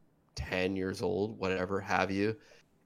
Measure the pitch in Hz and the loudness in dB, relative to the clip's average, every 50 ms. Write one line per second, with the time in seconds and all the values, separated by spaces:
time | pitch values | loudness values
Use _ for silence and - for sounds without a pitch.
0 | - _ _ _ _ _ - - - - 92 92 92 92 98 95 92 95 92 - | -20 _ _ _ _ _ -10 -8 -4 -2 0 2 2 2 0 0 -2 -2 -2 -2
1 | - 90 92 95 104 110 110 104 95 95 92 90 92 95 98 95 95 98 95 92 | -2 0 0 0 0 -2 -2 -2 0 0 0 0 0 0 -2 -2 -2 0 2 2
2 | 95 95 95 98 101 110 110 - - - - - - _ _ _ _ | 2 2 2 2 2 2 0 -4 -8 -20 -20 -20 -20 _ _ _ _